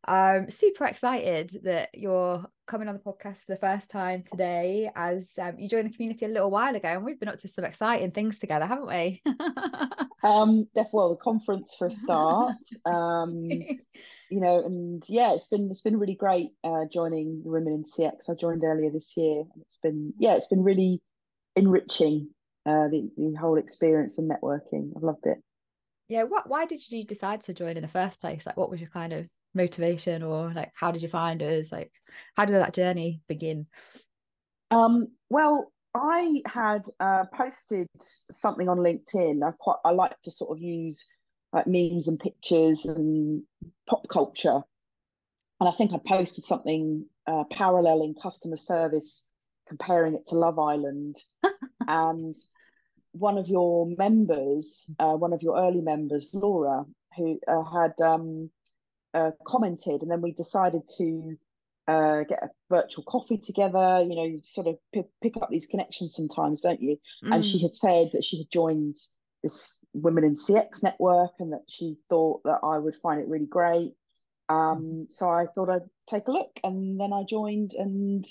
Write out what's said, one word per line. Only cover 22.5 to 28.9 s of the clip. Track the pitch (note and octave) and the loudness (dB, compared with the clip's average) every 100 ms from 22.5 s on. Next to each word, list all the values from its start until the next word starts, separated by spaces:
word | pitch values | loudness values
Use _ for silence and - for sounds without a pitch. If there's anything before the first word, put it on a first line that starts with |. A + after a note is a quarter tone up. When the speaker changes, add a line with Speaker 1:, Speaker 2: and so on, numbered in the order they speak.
| _ | _
Speaker 2:
uh, | - D3+ D3+ | 0 2 2
the, | D3+ - - | 0 -4 -4
the | D#3 D3+ | -4 -2
whole | E3 D#3 | 2 2
experience | D3 - E3 D#3 C#3+ - | 0 0 4 4 2 -2
and | D#3+ | -4
networking. | D3 C#3 C#3+ - D3+ D3 D#3 | -2 -2 -4 -4 -6 -6 -4
I've | |
loved | D#3+ D3+ - | -4 -2 -2
it. | - _ _ _ _ _ _ _ | -2 _ _ _ _ _ _ _
Speaker 1:
Yeah, | A3+ | -2
what, | A#3 G#4 - | 0 -2 -2
why | C#4 E4 | -2 -2
did | D4+ - | -6 -10
you | A#3 | -12
decide | G#3+ G#3 G3 G#3+ | -10 -8 -6 -6
to | - | -10
join | F3 E3+ E3 | -8 -8 -6
in | |
the | D#3 | -6
first | F#3 F#3 - | -4 -4 -4
place? | F3 D#3+ | -10 -10
Like, | - - | -8 -4
what | - | -4
was | E3 | -4
your | E3 | -10